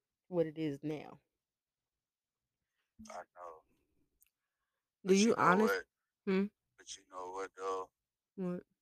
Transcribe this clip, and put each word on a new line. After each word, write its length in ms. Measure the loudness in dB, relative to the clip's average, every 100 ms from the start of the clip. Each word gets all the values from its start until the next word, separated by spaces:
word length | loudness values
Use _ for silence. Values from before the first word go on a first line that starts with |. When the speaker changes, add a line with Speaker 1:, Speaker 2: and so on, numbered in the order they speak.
| _ _ -6
Speaker 1:
what 180 | -2 -2
it 100 | -2
is 240 | -4 -4
now. 360 | -8 -8 -12 -20 _ _ _ _ _ _ _ _ _ _ _ _ _ _ _ _ _ _ -16
Speaker 2:
I 120 | -16 -16 -18
know. 280 | -18 -18 _ _ _ _ _ _ _ _ _ _ _ _ _ _ 4
Speaker 1:
Do 80 |
Speaker 2:
But 120 | 6 6
you 80 |
Speaker 1:
you 20 | 6
Speaker 2:
know 120 | 6
Speaker 1:
honest-, 340 | 6 4 0
Speaker 2:
what? 20 | -6 _ _ _ -2
Speaker 1:
Hmm? 200 | 0 -2 _ _ _
Speaker 2:
But 200 | -18 -18
you 60 | _
know 200 | -14 -12
what, 240 | -10 -10 -8
though? 360 | -6 -4 -6 _ _ _ _ -8
Speaker 1:
What? 280 | -6 -6 -12 _